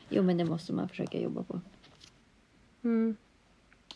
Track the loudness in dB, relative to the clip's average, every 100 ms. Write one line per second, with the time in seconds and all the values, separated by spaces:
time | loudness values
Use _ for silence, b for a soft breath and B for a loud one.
0 | 0 2 4 4 0 -2 -4 -4 -4 -6
1 | -6 -4 -4 -4 -6 -8 -10 -20 -20 -20
2 | -20 -20 _ _ _ _ -20 _ 0 2
3 | 2 -2 _ _ _ _ _ _ -16